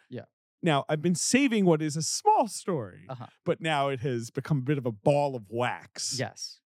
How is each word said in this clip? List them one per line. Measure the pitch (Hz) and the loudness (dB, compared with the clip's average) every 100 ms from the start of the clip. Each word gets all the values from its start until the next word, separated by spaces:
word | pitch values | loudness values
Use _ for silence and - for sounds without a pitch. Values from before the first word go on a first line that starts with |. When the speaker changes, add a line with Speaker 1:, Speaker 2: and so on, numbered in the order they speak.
| _ | _
Speaker 1:
Yeah. | 123 - _ _ - | -16 -16 _ _ -4
Speaker 2:
Now, | 165 139 - | 2 2 2
I've | 156 | 0
been | 175 | 0
saving | 165 - 254 277 220 | 0 2 4 4 4
what | 180 156 | 4 4
is | 156 156 | 2 -2
a | |
small | 143 - 415 427 226 | -4 0 2 4 2
story, | - - 156 98 101 - | -4 -4 -4 -6 -14 -14
Speaker 1:
Uh-huh. | 123 117 _ | -14 -14 _
Speaker 2:
but | 175 147 | -4 -2
now | 160 147 139 | 0 0 0
it | 131 | -2
has | 143 120 117 | -2 -4 -4
become | - - 147 | -8 -2 -2
a | |
bit | 123 139 | 0 -2
of | |
a | 120 | -2
ball | 104 147 143 143 127 | 0 2 2 0 -4
of | 98 | -6
wax. | 117 120 87 - - - 131 | -2 -2 -2 -12 -10 -8 -6
Speaker 1:
Yes. | 110 - - - _ | -6 -8 -16 -16 _